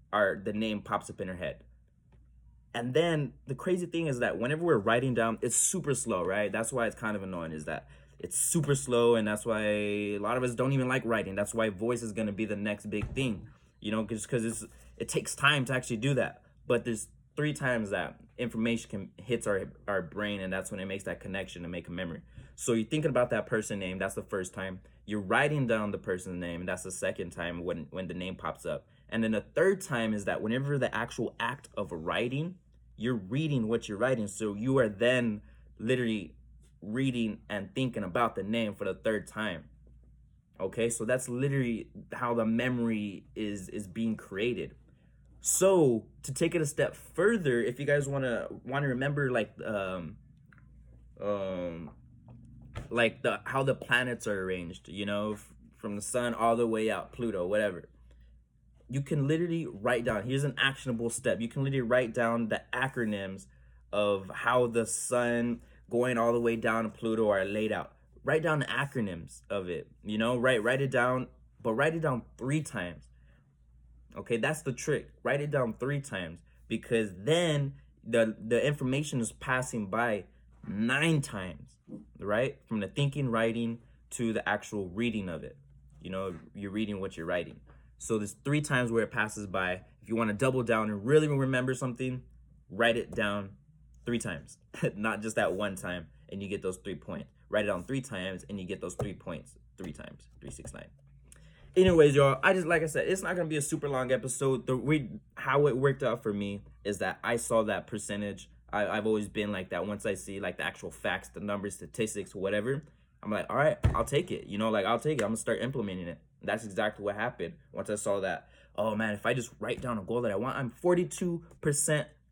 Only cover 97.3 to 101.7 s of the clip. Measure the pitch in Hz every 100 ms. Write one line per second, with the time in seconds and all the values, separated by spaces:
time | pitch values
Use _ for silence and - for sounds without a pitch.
97.3 | - - 104 104 101 95 135 131 98 92
98.3 | 92 - 104 92 95 90 - 104 90 -
99.3 | 82 - - - - 87 71 - - -
100.3 | - - - - - - - - - -
101.3 | - - - -